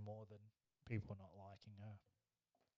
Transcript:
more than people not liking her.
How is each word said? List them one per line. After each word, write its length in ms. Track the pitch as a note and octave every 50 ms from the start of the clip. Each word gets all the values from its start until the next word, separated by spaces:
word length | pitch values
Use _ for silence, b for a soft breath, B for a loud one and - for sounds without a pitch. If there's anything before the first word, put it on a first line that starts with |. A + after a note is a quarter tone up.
| G#2
more 200 | G#2 G#2+ A2 G#2+
than 120 | G#2 G#2+ G#2 G#2 A2 - _ _ _ _ _ -
people 280 | - A#2+ G#2+ G2 - G#2 F#2+
not 100 | F#2+ F#2+ F2+
liking 380 | G2+ F#2+ G2 G2+ - - G#2+ G#2 G2
her. 180 | G#2 G#2+ G#2 G2+ - - _ _ _ _ _ _ _ _ _ _ - _ _